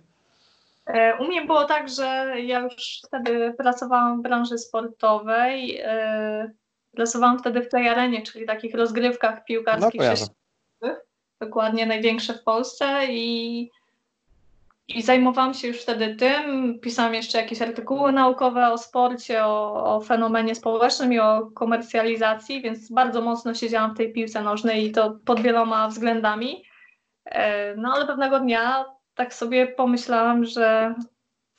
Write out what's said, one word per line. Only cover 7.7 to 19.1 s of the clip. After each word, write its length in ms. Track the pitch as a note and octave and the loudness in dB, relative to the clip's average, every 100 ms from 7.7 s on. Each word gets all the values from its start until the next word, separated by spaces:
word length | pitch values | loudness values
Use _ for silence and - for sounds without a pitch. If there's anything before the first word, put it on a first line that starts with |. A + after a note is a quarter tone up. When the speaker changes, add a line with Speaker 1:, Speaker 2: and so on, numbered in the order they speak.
| B3 A#3+ | 2 2
Speaker 1:
Arenie, 340 | A#3+ B3 A3 | 2 2 -2
czyli 240 | A3 A3+ A3+ | -6 -12 -6
takich 280 | A3 A#3 | -6 -4
rozgrywkach 720 | A3+ A#3 A3+ B3 A#3+ A3 A3+ | 0 0 2 0 2 -2 -2
piłkarskich 500 | - A3+ A3+ A3 A3+ | -4 -2 0 2 2
Speaker 2:
No, 40 | A3+ | 2
kojarzę. 180 | B2+ G#2 | 2 2
Speaker 1:
sieciówkowych, 880 | G#2+ _ _ _ _ - A#3+ - - _ _ - | -2 _ _ _ _ -8 -8 -8 -14 _ _ -14
dokładnie 460 | A3 A3+ A3 A3+ A3 | -6 -2 0 0 0
największe 480 | A3 A3+ A3+ - | 0 0 0 -4
w 80 | A#3 | -4
Polsce 640 | - A3+ B3+ - C#4 C#4 C4+ | 0 0 -2 -2 -2 0 -2
i, 640 | A#3 A#3 A#3 A#3 A#3 A#3+ _ _ _ _ _ _ _ _ _ _ _ - | -2 -4 -4 -4 -6 -8 _ _ _ _ _ _ _ _ _ _ _ -10
i 140 | A#3 | -4
zajmowałam 520 | A3+ B3+ B3+ B3+ C4 | 4 4 4 2 0
się 140 | C4 A#3+ | -2 -8
już 140 | A#3+ | -8
wtedy 340 | - A3 A3 G#3+ | -6 -4 -4 0
tym, 640 | B3+ D4 D4+ C4+ B3+ A#3 | 0 2 -2 -2 -2 -4
pisałam 340 | A#3+ A#3 A3+ | -6 0 0
jeszcze 240 | A3+ A3+ A3+ | 0 -2 -2
jakieś 240 | A3 A3+ | -2 -4
artykuły 500 | A#3 A#3 A3+ C4+ C#4+ | -6 -6 -4 0 2
naukowe 600 | C4+ B3+ B3+ B3+ B3 A#3+ | 4 4 4 0 4 2
o 60 | A#3 | 2
sporcie, 640 | - B3+ B3 | -2 0 0